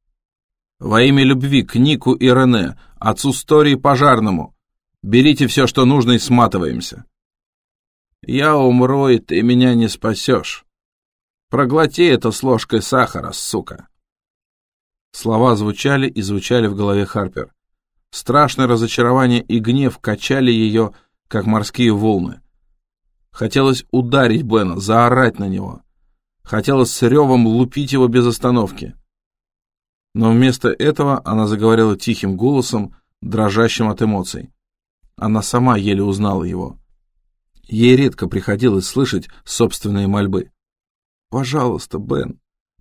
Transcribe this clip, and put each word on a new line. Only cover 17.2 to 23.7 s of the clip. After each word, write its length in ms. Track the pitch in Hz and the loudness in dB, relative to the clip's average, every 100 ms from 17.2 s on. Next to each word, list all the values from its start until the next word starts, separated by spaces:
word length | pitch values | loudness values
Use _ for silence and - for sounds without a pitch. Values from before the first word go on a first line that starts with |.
| 92 - - _ _ _ _ _ _ | -8 -10 -14 _ _ _ _ _ _
Страшное 560 | - - 139 143 - 127 | -14 -2 2 2 0 0
разочарование 760 | 117 117 - 120 127 127 120 | 0 0 0 0 2 2 0
и 160 | - 117 | 0 -4
гнев 400 | 110 135 131 - | 0 0 0 -4
качали 520 | - 104 - 135 127 | -8 -6 -2 0 2
ее, 420 | 113 110 113 104 101 _ _ _ | 2 0 0 -2 -6 _ _ _
как 180 | 107 95 | -4 -2
морские 460 | 110 104 - 117 | -2 -2 -2 0
волны. 480 | 104 110 98 87 - _ _ _ _ _ _ _ _ _ | 2 0 -2 -4 -12 _ _ _ _ _ _ _ _ _
Хотелось 520 | - 113 139 135 | -8 -4 0 2